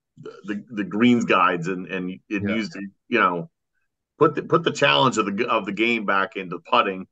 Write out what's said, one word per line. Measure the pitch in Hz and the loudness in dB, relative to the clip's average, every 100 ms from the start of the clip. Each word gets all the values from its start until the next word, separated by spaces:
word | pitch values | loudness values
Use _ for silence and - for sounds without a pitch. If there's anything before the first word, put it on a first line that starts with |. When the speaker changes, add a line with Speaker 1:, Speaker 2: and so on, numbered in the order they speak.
| _ - - - | _ -20 -18 -14
Speaker 1:
the, | 101 104 - | -10 -10 -8
the | 107 | -8
greens | 95 104 120 120 | -4 2 4 4
guides | 101 101 90 90 85 | 4 4 2 0 -4
and, | 92 90 | -6 -6
and, | 95 92 95 - | -8 -8 -10 -6
and | 104 98 | -4 -2
Speaker 2:
Yeah. | |
Speaker 1:
use | 110 101 | -4 -4
the, | 95 98 - - | -8 -12 -14 -4
you | 117 | 2
know, | 107 87 82 _ _ _ _ _ _ - | 2 0 -8 _ _ _ _ _ _ 2
put | 151 | 2
the, | - | 2
put | - 165 | 0 0
the | 170 | 0
challenge | 143 143 143 135 104 | 0 2 4 2 2
of | |
the, | 98 98 - | 0 -2 0
of | 117 | 0
the | 98 | -2
game | 101 117 117 | -2 0 0
back | 101 98 95 101 | 0 0 0 -4
into | 90 87 - | -8 -10 0
putting. | 120 104 92 95 | 0 0 -2 -10